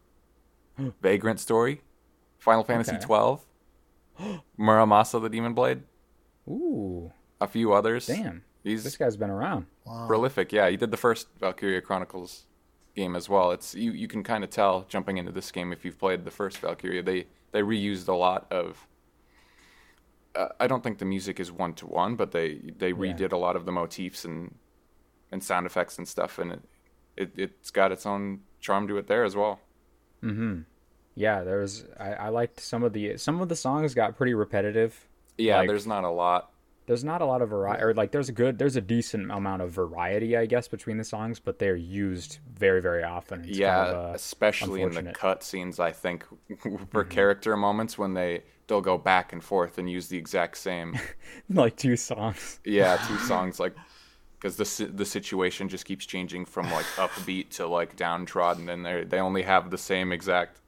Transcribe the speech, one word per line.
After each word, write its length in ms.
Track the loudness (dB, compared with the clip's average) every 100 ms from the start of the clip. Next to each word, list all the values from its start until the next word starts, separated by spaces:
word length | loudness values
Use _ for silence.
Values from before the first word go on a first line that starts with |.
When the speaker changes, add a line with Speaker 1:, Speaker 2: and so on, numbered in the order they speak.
| _ _ _ _ _ _ _ -8
Speaker 1:
<gasps> 240 | -8 0
Speaker 2:
Vagrant 380 | 2 2 2 -2
Story, 420 | 2 4 4 0 _ _ _ _ _ _
Final 240 | 4 6
Fantasy 340 | 6 0 0 -2
Speaker 1:
Okay. 0 |
Speaker 2:
twelve, 480 | 2 4 4 2 -6 _ _ _ _ _ _ -14
Speaker 1:
<gasps> 420 | -12 -12 -12 0
Speaker 2:
Muramasa 640 | 6 8 8 8 6 2
the 80 | -2
Demon 240 | -4 -2
Blade, 300 | 2 2 0 -8 _ _ _ _ _ -10
Speaker 1:
Ooh. 640 | -6 -4 -4 -4 -8 -12 -18 _ -6
Speaker 2:
a 80 | -4
few 260 | 0 4
others. 340 | 4 4 0 -2
Speaker 1:
Damn. 360 | -4 -4 -10 -18 _
Speaker 2:
He's 200 | -4 -4
Speaker 1:
This 140 | -4 -2
guy's 200 | -2 0
been 120 | -4
around. 380 | -2 -4 -4 -8 _ -16
Speaker 3:
Wow. 220 | -10 0
Speaker 2:
prolific. 440 | 2 2 0 0
Yeah, 180 | 4 4
he 80 | 4
did 140 | -2
the 60 | 0
first 300 | 2 0 -4 -4
Valkyria 420 | -4 -2 -2 -2
Chronicles 680 | 0 -4 -4 -12 -16 -20 _ _ _ _ _ -6
game 200 | -4 -4
as 140 | 2
well. 220 | 4 4
It's, 240 | 2 -6 -6
you, 160 | -4
you 160 | -4 -6
can 160 | -6
kinda 240 | -4 -4 -4
tell 380 | 2 2 2 -2
jumping 280 | -6 -4 -4
into 140 | -6
this 200 | -8 -8
game 200 | -8 -6
if 140 | -6 -10
you've 140 | -2
played 260 | 0 0 -4
the 60 |
first 260 | -6 -6 -4
Valkyria. 440 | -8 -6 -6 -4
They, 240 | -2 -2 -4 _ _
they 100 | 0
reused 460 | 2 0 0 -2 0
a 60 |
lot 380 | 2 4 2 -2
of, 360 | -4 -4 -8 -20 _ _ _ _ _ _ _ _ _ _ _ _ _ _ -4
uh, 140 | -4 0
I 80 | 0
don't 160 | 0
think 140 | -2 -4
the 80 | -2
music 340 | -2 -4 -6
is 120 | -8
one-to-one, 640 | -4 -6 -6 -4 0 0 0
but 160 | -2
they, 240 | 0 -2 -4 -12 -4
they 140 | -2 -2
Speaker 1:
Yeah. 220 | -2 -2
Speaker 2:
redid 140 | 0
a 60 | 0
lot 180 | 0 0
of 100 | -2
the 60 |
motifs 540 | -4 -4 -6 -10 -10 -10
and, 300 | -10 -12 -18 _ _ _ _ _ _ -12
and 120 | -10
sound 220 | -2 -2 0
effects 320 | -2 -2 -4
and 100 | -10
stuff, 320 | -4 -4 -4
and 120 | -8
it, 80 | -8 -14 _ _ _ _ -8
it, 140 | -8 -6
it's 340 | -8 _ -4
got 200 | 4 4
its 140 | 2 -4
own 360 | -4 -6 -10 _ _
charm 280 | -2 0 0
to 100 | -4
it 100 | 0
there 160 | 2
as 120 | 2 2
well. 240 | -2 -2 _ _ _ _ _ -10
Speaker 1:
Mm-hmm. 380 | -6 -2 -4 -4 -10 _ _ _ _ -2
Yeah, 280 | 0 0
there 160 | 0 -2
was, 260 | -2 -6 -16 -12
I, 160 | -10
I 160 | -6 -4
liked 300 | -2 -2 -4
some 240 | -8 0
of 100 | 0
the, 240 | 0 -4 -4
some 240 | -2 -2
of 80 | -2
the 60 | -2
songs 380 | -2 0 0
got 240 | 2 0 2
pretty 160 | 0
repetitive. 760 | 2 2 0 0 2 0 -2 _ _ _ 0
Speaker 2:
Yeah, 200 | 6 6
Speaker 1:
Like, 100 | 6
Speaker 2:
there's 200 | 2 0
not 160 | -2
a 60 | 0
lot. 420 | 2 4 4 0 _ _ _ -2
Speaker 1:
there's 160 | 0
not 180 | 0 0
a 40 | 2
lot 160 | 2
of 80 | 0
vari-, 320 | 0 0 2
or, 120 | 2
like, 180 | 4 2
there's 180 | 0 -2
a 40 |
good, 240 | 2 2 4
there's 160 | 2 2
a 60 |
decent 500 | 2 0 0 -4 -4
amount 300 | -4 -2 -2
of 100 | -4
variety, 640 | -2 -2 0 0 0 2 2
I 100 | 2
guess, 220 | 0 -2
between 300 | -8 -6 -4
the 60 | -4
songs, 340 | -6 -6 -6
but 180 | -6 -2
they're 160 | 0 0
used 640 | -2 -2 -2 -2 -8 -16 -16
very, 280 | 2 4 6
very 220 | 4 0
often. 420 | -2 -6 -8 -12 -6
It's 120 | 2
Speaker 2:
Yeah, 160 | 4
Speaker 1:
kind 140 | 6 4
of, 60 |
uh, 200 | 0 -4
Speaker 2:
especially 680 | -8 -8 2 2 2 -2 -2
in 120 | -2
the 100 | -2
Speaker 1:
unfortunate. 100 | -8
Speaker 2:
cutscenes, 640 | -2 0 0 -4 -8 -6 -2
I 120 | -2
think, 340 | 0 -6 -6 -10 -20 -18 -10
<laughs> 340 | -8 -8 -4
for 120 | -2
Speaker 1:
Mm-hmm. 20 | 0
Speaker 2:
character 500 | 4 6 6 2 4
moments 420 | 4 2 -2 -2
when 160 | -2
they, 300 | 0 -2 -2 -8 _ 0
they'll 140 | 2
go 160 | 4 2
back 340 | 6 4 4
and 100 | -10
forth 340 | -2 0 0 -2
and 120 | -4
use 180 | -4 -6
the 80 | -8
exact 400 | -2 -2 -2 -4
same 380 | -6 -6 -6 -8 -10 -12
Speaker 1:
<laughs> 260 | -16 -18 -2
Like, 260 | 4 4 2
two 180 | 0 0
songs. 640 | -2 -4 -4 -6 -10 -12
Speaker 2:
Yeah, 340 | 0 4 6 4
two 200 | 0 -4
Speaker 1:
<laughs> 100 | 0
Speaker 2:
songs, 320 | 0 -2 -2
like, 160 | -6 -6 -20 -20 -20 _ -20 -10
'cause 180 | -8 -4
the 80 | -4
si-, 200 | -2 -6
the 200 | -4 -4
situation 640 | -4 -4 0 0 0 -6
just 160 | -8 -8
keeps 200 | -10 -8
changing 400 | -8 -6 -8 -8
from, 260 | -4 -2
like, 140 | -2 -4 -2
upbeat 520 | -2 -2 -6 -6 -6
to, 160 | -6 -2
like, 280 | 0 -2 -2
downtrodden, 760 | -2 -2 -4 2 2 2 -4
and 160 | -8 -4
they, 180 | -4
they 160 | -2 0
only 240 | 0 0
have 260 | 4 4 2
the 60 | -6
same 340 | -2 0 0
exact 500 | -2 2 0 0 -8